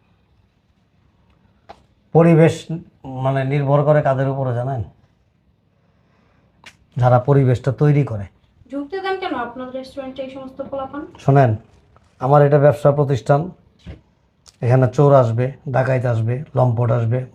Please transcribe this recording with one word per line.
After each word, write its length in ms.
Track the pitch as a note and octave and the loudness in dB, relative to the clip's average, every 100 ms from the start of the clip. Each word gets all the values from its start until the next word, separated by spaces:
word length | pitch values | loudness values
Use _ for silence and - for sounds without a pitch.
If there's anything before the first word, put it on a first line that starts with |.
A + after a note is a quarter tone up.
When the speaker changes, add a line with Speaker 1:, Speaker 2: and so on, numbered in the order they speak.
| _ _ _ _ _ _ _ _ _ _ _ _ _ _ _ _ - - _ _ _ | _ _ _ _ _ _ _ _ _ _ _ _ _ _ _ _ -20 -20 _ _ _
Speaker 1:
পরিবেশ 520 | D#3 E3+ E3 D#3+ D#3 - E3+ - _ | 2 6 6 4 2 -8 -12 -14 _
মানে 420 | C3+ B2+ C3 C3+ C3 | -14 -6 -4 -2 -2
নির্ভর 380 | C#3+ C#3 C#3+ | -2 -2 0
করে 180 | C#3+ D3+ | 2 2
কাদের 280 | C#3+ C3 C3+ | 2 0 -2
উপরে 240 | C3+ C3 | -4 -4
জানেন? 300 | A#2+ B2 C3 F#2 - _ _ _ _ _ _ _ _ _ _ _ _ _ _ _ _ - _ _ - | -4 -6 -6 -10 -14 _ _ _ _ _ _ _ _ _ _ _ _ _ _ _ _ -20 _ _ -2
যারা 220 | B2 B2 | 2 2
পরিবেশটা 520 | C3+ C#3 B2+ B2 - | 4 2 2 0 -2
তৈরি 320 | A#2+ D3 C#3+ | 0 2 2
করে। 200 | C3+ G#2+ G2 _ _ _ _ | 0 -6 -12 _ _ _ _
Speaker 2:
ঢুকতে 280 | C#4 C#4+ G4 | -12 -8 -8
দেন 200 | F#4+ F#4+ | -6 -6
কেন 160 | F#4 C4+ | -6 -8
আপনার 360 | A#3+ B3+ B3+ | -8 -10 -12
রেস্টুরেন্টে 500 | C4 C4 C#4 C4 C4 | -12 -14 -14 -14 -12
এই 80 | C4 | -12
সমস্ত 320 | C4+ C4 - | -14 -16 -14
পোলাপান? 460 | C4+ C#4 C4+ C#4+ E4 - | -12 -10 -10 -12 -14 -10
Speaker 1:
শোনেন, 360 | - C#3 C3 G#2+ - _ _ _ _ - | -2 0 0 -2 -10 _ _ _ _ -8
আমার 220 | C3 D3 | 0 2
এটা 180 | C#3+ D3 | 4 4
ব্যবসা 320 | D3 B2+ D3 | 2 2 0
প্রতিষ্ঠান, 600 | C#3+ C3+ C3+ - C#3+ F3+ - _ _ - - _ _ _ _ _ - | 0 0 -2 0 -2 -2 -12 _ _ -18 -18 _ _ _ _ _ -6
এখানে 260 | A#2+ B2+ B2+ | 2 4 4
চোর 200 | - C#3+ | 4 6
আসবে, 380 | C#3 A#2 A2+ B2+ C#3+ D3+ | 6 4 0 -4 -6 -4
ডাকাইত 360 | C3 C3 C3 B2 | -2 0 0 0
আসবে, 380 | A2+ A2+ B2+ D#3 C3 | -2 -2 -4 -4 0
লম্পট 360 | B2+ A#2 A#2+ | 0 2 0
আসবে, 340 | A#2+ A2+ B2+ B2+ | 0 0 -2 -4